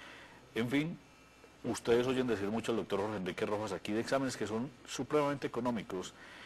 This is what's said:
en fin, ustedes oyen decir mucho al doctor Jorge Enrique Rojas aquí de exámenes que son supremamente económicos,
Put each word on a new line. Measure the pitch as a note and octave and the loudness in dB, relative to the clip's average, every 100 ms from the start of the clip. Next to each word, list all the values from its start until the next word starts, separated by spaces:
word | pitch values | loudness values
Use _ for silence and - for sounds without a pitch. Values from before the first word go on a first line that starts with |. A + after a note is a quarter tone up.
| - - - - - A2+ | -18 -18 -18 -20 -8 -2
en | B2 | 2
fin, | C#3 D#3+ G#3 - - - - - - B2+ | 2 0 -4 -14 -20 -20 -20 -20 -8 -4
ustedes | G#2 - A#2+ B2 | -2 4 6 6
oyen | B2+ B2+ | 2 2
decir | G2+ G2+ | 2 0
mucho | A2+ A#2 | 0 0
al | A2+ | 0
doctor | E2+ G2 | 2 0
Jorge | G#2+ G#2 | 0 -2
Enrique | F#2 E2 G#2 | -4 -2 0
Rojas | G#2 G#2+ | 0 -2
aquí | F2 - | -4 0
de | G#2+ | 0
exámenes | A#2+ C#3 C3 - | 2 2 0 -2
que | G#2 | -2
son | A2+ C#3+ - - | -2 -4 -8 -10
supremamente | - B2+ D3+ C#3+ C#3+ C#3+ | -6 2 4 4 0 -2
económicos, | A#2 B2 A2+ D#2+ F#2 - - - - | -2 0 -2 -2 -4 -6 -12 -18 -16